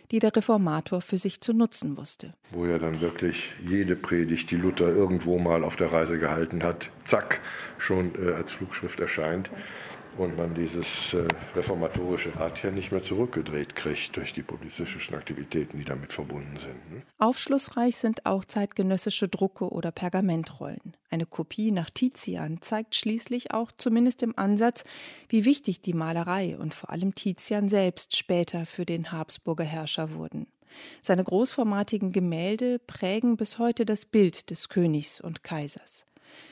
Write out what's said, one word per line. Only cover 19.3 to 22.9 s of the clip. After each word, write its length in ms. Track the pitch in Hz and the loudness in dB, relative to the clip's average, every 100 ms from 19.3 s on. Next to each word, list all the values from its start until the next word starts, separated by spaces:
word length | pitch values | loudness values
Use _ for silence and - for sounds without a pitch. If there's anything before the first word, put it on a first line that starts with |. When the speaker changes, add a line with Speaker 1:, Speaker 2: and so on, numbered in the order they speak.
| - 190 - 180 | 2 0 0 -4
Speaker 1:
oder 200 | - 165 | -2 -6
Pergamentrollen. 1080 | - 180 185 190 165 165 - 143 - - - _ | -4 -2 2 2 2 -2 -8 -10 -10 -14 -20 _
Eine 160 | 165 | -4
Kopie 460 | 160 - 160 - 220 | -4 -6 -6 -2 0
nach 180 | 190 160 | 0 -2
Tizian 720 | - 254 - - 175 151 160 | 0 -2 0 -4 -4 -4 -4
zeigt 340 | - 220 220 | -2 -2 -2